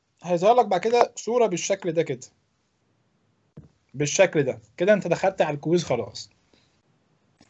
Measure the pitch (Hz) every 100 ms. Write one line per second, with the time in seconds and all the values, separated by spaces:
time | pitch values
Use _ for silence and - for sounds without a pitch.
0 | _ _ 170 175 190 247 220 - 220 240
1 | 240 - - 240 226 170 - 196 180 160
2 | 156 131 - _ _ _ _ _ _ _
3 | _ _ _ _ _ - - _ _ 131
4 | 147 - 185 170 127 113 - - 180 208
5 | 180 160 190 190 165 147 156 175 156 123
6 | 104 - - _ _ _ _ _ _ _
7 | _ _ _ _ _